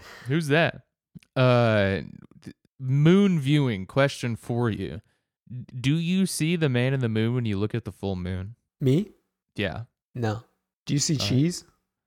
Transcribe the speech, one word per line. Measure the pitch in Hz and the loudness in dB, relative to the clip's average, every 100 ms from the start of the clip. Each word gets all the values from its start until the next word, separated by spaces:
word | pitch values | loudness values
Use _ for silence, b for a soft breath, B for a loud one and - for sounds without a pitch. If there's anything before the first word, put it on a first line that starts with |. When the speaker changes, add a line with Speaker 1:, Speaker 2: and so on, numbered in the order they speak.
| B B 120 | B B -4
Speaker 1:
Who's | 156 151 | -2 2
that? | 147 156 - _ _ _ - _ - | 2 2 -2 _ _ _ -20 _ 2
Uh, | 127 123 117 107 98 95 50 50 - - | 4 4 4 4 2 0 -6 -16 -20 -20
th-, | - - _ - | -20 -20 _ -10
moon | 131 135 156 190 202 170 | -2 4 6 6 6 2
viewing | 135 147 135 98 92 | 2 2 2 -2 -4
question | 139 139 - 123 110 | 0 0 0 -6 -6
for | - 120 120 | -4 -2 0
you. | 98 82 82 _ _ _ _ - | -2 -6 -8 _ _ _ _ -16
D-, | 127 - 127 | -16 -12 -4
do | 131 160 | -2 0
you | 170 185 185 | 0 0 0
see | - 156 175 | 0 -2 0
the | 151 | 0
man | 123 127 | 0 0
in | 139 | 0
the | 120 | -2
moon | 110 113 127 | 0 0 0
when | 117 | -2
you | 98 | -2
look | 104 117 | -2 -4
at | 104 | -8
the | |
full | - 98 90 | -8 -6 -4
moon? | 90 92 98 117 _ - | -6 -8 -10 -16 _ -4
Speaker 2:
Me? | 135 147 208 _ _ _ _ - | 0 0 0 _ _ _ _ -6
Speaker 1:
Yeah. | 98 90 117 _ _ | -6 -6 -14 _ _
Speaker 2:
No. | 123 113 107 - _ _ _ - | -6 -4 -4 -10 _ _ _ -4
Do | |
you | 143 | -2
see | 135 139 | 0 -2
Speaker 1:
All | |
right. | 104 | 0
Speaker 2:
cheese | 127 165 175 - _ _ _ | 2 0 -2 -14 _ _ _